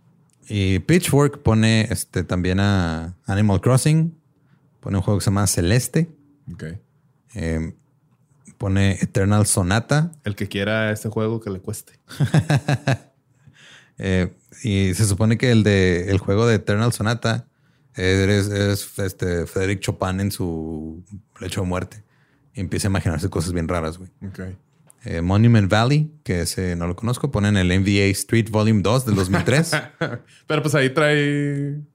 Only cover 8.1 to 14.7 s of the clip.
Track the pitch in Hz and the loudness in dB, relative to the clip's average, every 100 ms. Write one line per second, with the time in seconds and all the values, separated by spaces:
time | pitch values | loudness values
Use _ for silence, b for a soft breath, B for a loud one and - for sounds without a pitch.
8.1 | _ _ _ - - 98 95 98 92 92 | _ _ _ -20 -6 -2 2 2 0 -2
9.1 | 101 98 104 101 107 90 110 - 147 170 | 0 2 4 2 2 2 0 2 0 0
10.1 | - 104 101 101 101 101 110 110 107 110 | -4 -10 -8 -6 -4 -2 -2 -2 -2 -4
11.1 | 110 110 113 104 92 - 113 - _ - | -4 -2 -4 -6 -10 -10 -12 -14 _ -12
12.1 | - 131 160 - 143 - 139 - 104 - | -4 0 2 2 0 0 -4 -2 -4 -6
13.1 | _ _ _ B B B B B - 95 | _ _ _ B B B B B -8 -2
14.1 | 92 90 - _ - 110 | 0 -2 -6 _ -8 -2